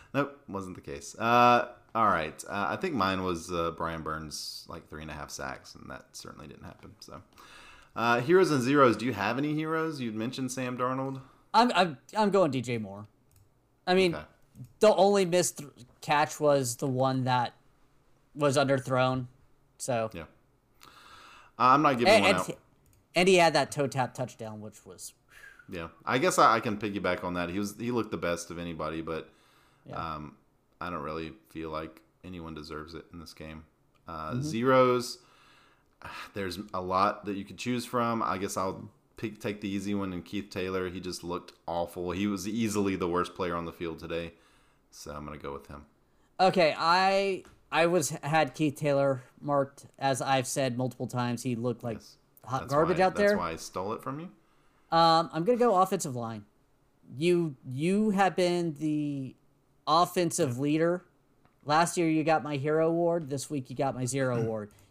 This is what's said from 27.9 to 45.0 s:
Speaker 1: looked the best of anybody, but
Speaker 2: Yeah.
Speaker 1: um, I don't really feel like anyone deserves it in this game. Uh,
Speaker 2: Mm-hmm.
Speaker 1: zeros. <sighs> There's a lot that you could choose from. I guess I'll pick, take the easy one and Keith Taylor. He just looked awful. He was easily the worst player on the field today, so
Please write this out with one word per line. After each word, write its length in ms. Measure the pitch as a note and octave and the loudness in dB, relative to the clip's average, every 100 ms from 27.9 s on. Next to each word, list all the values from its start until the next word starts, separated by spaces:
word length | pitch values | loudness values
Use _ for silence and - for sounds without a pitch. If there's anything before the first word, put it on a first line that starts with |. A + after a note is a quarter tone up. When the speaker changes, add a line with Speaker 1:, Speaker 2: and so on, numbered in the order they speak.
Speaker 1:
looked 200 | B2 G#2+ | -2 -2
the 60 | F2+ | -4
best 340 | F2 E2+ - | -2 -4 -6
of 80 | E2+ | -10
anybody, 420 | F2 D#2 D#2 D#2+ | -8 -6 -6 -6
but 280 | D#2+ D#2+ - _ _ _ _ _ - | -6 -8 -10 _ _ _ _ _ -14
Speaker 2:
Yeah. 280 | - E2 D#2 | -10 -8 -8
Speaker 1:
um, 200 | D2+ - _ _ _ - | -12 -18 _ _ _ -14
I 80 | E2+ | -10
don't 100 | E2+ | -8
really 300 | D2 D#2+ D#2+ - _ | -6 -8 -8 -12 _
feel 200 | D#2+ D#2+ | -12 -8
like 300 | D#2 D#2+ - _ _ | -8 -8 -14 _ _
anyone 300 | F2+ F2+ E2 | -16 -14 -12
deserves 400 | D#2 D#2 D#2 D#2 | -12 -10 -12 -12
it 120 | E2 - | -14 -16
in 60 | E2 | -18
this 140 | D#2 | -18
game. 300 | - D#2 D#2+ D#2 _ _ _ - | -16 -16 -16 -18 _ _ _ -14
Uh, 240 | D#2+ D#2 | -10 -6
Speaker 2:
Mm-hmm. 80 | D2+ | -6
Speaker 1:
zeros. 760 | D3+ A2+ B2+ C3 B2+ B2 A#2+ - _ _ _ _ _ _ _ _ | -4 -2 4 6 6 4 -2 -10 _ _ _ _ _ _ _ _
<sighs> 300 | - - - | -16 -16 -12
There's 260 | G#2 F#2+ F2 - | -8 -8 -8 -8
a 80 | F#2 | -6
lot 440 | F#2 F#2 G2+ - G2+ | -2 2 2 0 -6
that 120 | G2+ | -8
you 80 | F#2+ | -8
could 120 | F2+ | -8
choose 280 | A#2+ B2 A#2+ | -4 -4 -2
from. 360 | B2 A#2 A#2 | -2 0 0
I 160 | E2+ F#2+ | -2 -2
guess 180 | F#2+ G2 | -4 -4
I'll 340 | F#2+ F2+ G#2+ _ _ - | -4 -6 -12 _ _ -10
pick, 240 | A2+ G#2 | -10 -8
take 220 | A2+ G#2 | -8 -6
the 80 | G2+ | -4
easy 260 | G2+ G2 G2+ | -4 -2 -2
one 180 | F#2+ | -2
and 100 | F2+ | -6
Keith 280 | F2 G2+ G2 | -8 -8 -8
Taylor. 380 | G2 F#2 F#2+ F#2 | -6 -4 -4 -4
He 100 | F#2 | -6
just 240 | F2+ E2+ | -10 -10
looked 300 | - G2+ - - - | -8 -8 -10 -16 -6
awful. 440 | E2+ F2 F#2 F2 | -4 -4 -6 -6
He 160 | F2+ G#2 | -2 0
was 200 | G2+ F#2 | -2 -4
easily 480 | A2 A2+ G2+ G2 F#2 | -2 0 0 0 0
the 120 | F2+ | 0
worst 260 | F2 F2 | 0 -2
player 220 | - F2+ E2+ | -4 -4 -4
on 100 | E2+ | -6
the 60 | |
field 240 | - E2+ D#2+ | -8 -8 -8
today, 360 | E2 E2+ E2+ - _ _ _ _ _ | -8 -6 -8 -12 _ _ _ _ _
so 200 | - | -20